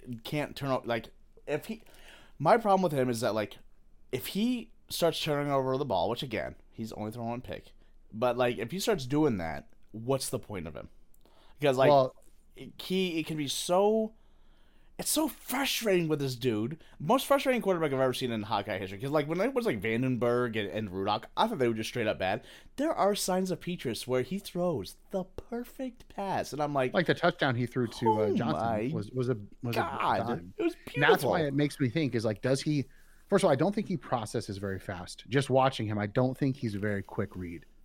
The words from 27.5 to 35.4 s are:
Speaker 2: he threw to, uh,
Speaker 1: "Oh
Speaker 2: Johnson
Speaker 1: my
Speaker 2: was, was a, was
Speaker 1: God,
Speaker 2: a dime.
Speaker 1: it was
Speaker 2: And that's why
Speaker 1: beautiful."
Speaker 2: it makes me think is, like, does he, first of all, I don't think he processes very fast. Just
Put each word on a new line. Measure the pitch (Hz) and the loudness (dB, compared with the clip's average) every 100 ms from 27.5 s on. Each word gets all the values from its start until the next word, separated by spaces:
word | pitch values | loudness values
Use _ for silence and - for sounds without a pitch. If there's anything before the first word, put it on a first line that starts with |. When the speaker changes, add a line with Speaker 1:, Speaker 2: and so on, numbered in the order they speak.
| 120 | 0
Speaker 2:
he | 120 | -2
threw | 127 117 | 0 -2
to, | - 117 | 0 2
uh, | 110 107 | 4 4
Speaker 1:
"Oh | 294 | 2
Speaker 2:
Johnson | - - 117 | 0 0 0
Speaker 1:
my | 107 123 | 0 -2
Speaker 2:
was, | 120 104 | -4 -4
was | 123 123 | -4 -2
a, | 113 101 - | -2 -4 -8
was | 120 | -4
Speaker 1:
God, | 117 - 131 135 110 | -2 -2 -2 0 2
Speaker 2:
a | |
dime. | 226 233 90 - | 0 -4 -6 -4
Speaker 1:
it | |
was | 339 - - | -4 -4 -10
Speaker 2:
And | 240 | 2
that's | 147 185 | 4 4
why | 131 180 | 4 2
Speaker 1:
beautiful." | 147 | 2
Speaker 2:
it | |
makes | 139 147 - | 2 0 2
me | 127 | 0
think | 160 143 | 2 0
is, | 117 | 0
like, | 110 107 | 0 0
does | 127 139 | 0 0
he, | 156 151 127 - - - - | 0 -2 -2 -8 -20 -20 2
first | 202 | 4
of | 185 | 6
all, | |
I | 135 | 4
don't | 170 | 4
think | 202 - | 0 -2
he | 175 | -4
processes | - 123 107 120 - 98 | -2 -4 -2 -4 -4 -6
very | 98 92 | -6 -6
fast. | - 90 92 - - | -8 -10 -10 -14 -2
Just | 131 | 0